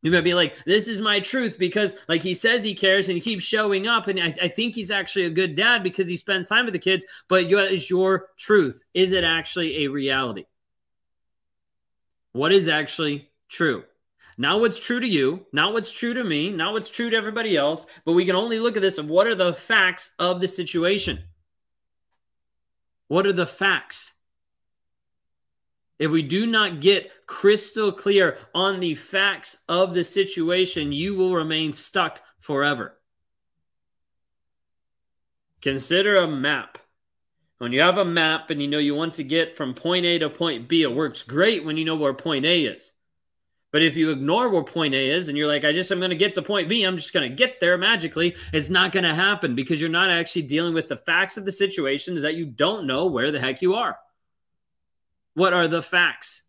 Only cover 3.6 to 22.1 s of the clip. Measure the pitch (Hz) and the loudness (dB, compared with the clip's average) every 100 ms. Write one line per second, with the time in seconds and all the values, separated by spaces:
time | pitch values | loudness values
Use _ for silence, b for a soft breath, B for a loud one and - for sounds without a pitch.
3.6 | 214 196 208 233 208 190 170 160 180 175 | 0 0 0 0 0 -2 -2 -2 -4 -2
4.6 | 233 233 190 202 180 196 175 160 185 151 | -4 -4 -4 -4 -2 -4 -2 0 0 2
5.6 | 226 240 185 - 180 175 - 190 175 220 | 2 2 0 -2 -4 -4 -4 -4 0 0
6.6 | 240 180 - 190 - B _ 185 170 202 | 0 -2 0 0 -2 B _ 2 4 2
7.6 | 196 190 - 180 190 190 190 _ - 214 | 4 0 0 0 2 0 -4 _ 2 4
8.6 | 147 - _ 175 185 185 170 165 - 180 | 4 -2 _ 0 2 2 2 0 -2 -4
9.6 | 160 143 143 143 135 135 127 98 - _ | -4 -2 -2 -2 -2 0 -2 -6 -12 _
10.6 | _ _ _ _ _ _ _ _ _ _ | _ _ _ _ _ _ _ _ _ _
11.6 | _ _ _ _ _ _ _ 117 151 196 | _ _ _ _ _ _ _ -4 4 4
12.6 | 165 151 147 - 151 143 - _ _ - | 4 0 -2 -4 -4 -4 -10 _ _ -2
13.6 | 165 104 - _ _ _ b b 139 196 | 0 0 -6 _ _ _ b b 0 2
14.6 | 226 - - 247 240 165 131 180 - 143 | 2 0 -4 -2 0 2 2 -2 -6 0
15.6 | 175 226 220 - 233 240 220 151 170 190 | 0 0 -4 -6 -4 -4 -2 -2 -2 -4
16.6 | 170 220 208 - 233 220 208 220 220 165 | -4 -4 -8 -6 -2 0 -2 -4 0 2
17.6 | 143 160 - B - 170 180 185 226 226 | 0 -2 -10 B 2 2 4 2 0 0
18.6 | 233 214 190 180 151 170 220 208 180 170 | 0 2 0 0 0 4 4 2 0 0
19.6 | - 226 185 175 - - 175 180 180 185 | 0 4 4 0 -14 -2 0 0 -2 -4
20.6 | 165 175 170 202 - 104 - _ _ _ | -4 0 2 0 -2 -6 -12 _ _ _
21.6 | _ _ _ _ _ | _ _ _ _ _